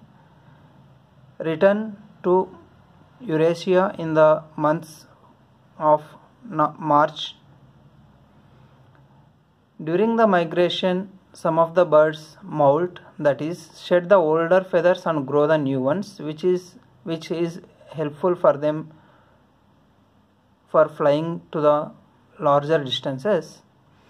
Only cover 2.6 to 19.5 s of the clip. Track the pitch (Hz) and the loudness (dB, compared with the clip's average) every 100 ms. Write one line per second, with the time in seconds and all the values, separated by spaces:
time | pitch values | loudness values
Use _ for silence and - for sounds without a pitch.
2.6 | - _ _ _ _ _ 240 156 165 165 | -20 _ _ _ _ _ -6 0 0 0
3.6 | 190 180 190 - 165 156 156 156 - - | 0 0 0 -4 -2 4 4 4 -2 -4
4.6 | 151 165 - - - _ _ _ _ _ | -2 -2 -6 -20 -20 _ _ _ _ _
5.6 | _ - 156 151 151 - _ _ - 156 | _ -4 0 0 -2 -20 _ _ -8 -2
6.6 | 151 151 156 147 156 - - - _ _ | -2 -4 0 2 2 -4 -14 -14 _ _
7.6 | _ _ _ _ _ _ _ _ _ _ | _ _ _ _ _ _ _ _ _ _
8.6 | _ _ _ _ _ _ _ _ _ _ | _ _ _ _ _ _ _ _ _ _
9.6 | _ - - 175 220 226 220 180 170 170 | _ -14 -4 -2 0 2 2 2 0 0
10.6 | 175 - 190 180 196 - _ - 175 160 | -2 0 -4 -4 -8 -18 _ -8 -2 0
11.6 | 165 170 165 151 156 156 - - 190 151 | 0 0 4 4 4 -2 -14 -20 -8 2
12.6 | 143 147 180 - - - 147 139 156 175 | 2 2 -2 -8 -20 -2 -2 0 -6 -10
13.6 | - - - 175 175 196 156 160 165 185 | -16 -18 0 0 4 4 4 0 2 2
14.6 | 185 175 170 185 180 156 131 147 151 156 | 2 2 2 2 -2 -4 0 0 2 2
15.6 | 135 135 127 180 202 - 151 151 180 180 | 0 -2 -2 -2 -6 -12 -12 -4 -2 -2
16.6 | - - _ _ 165 160 - 165 170 165 | -6 -20 _ _ -10 -10 -8 -6 -6 -8
17.6 | - _ - 151 151 147 185 175 165 143 | -18 _ -14 -8 -8 -4 -4 2 0 2
18.6 | 147 156 160 - _ _ _ _ _ | -2 -4 -10 -18 _ _ _ _ _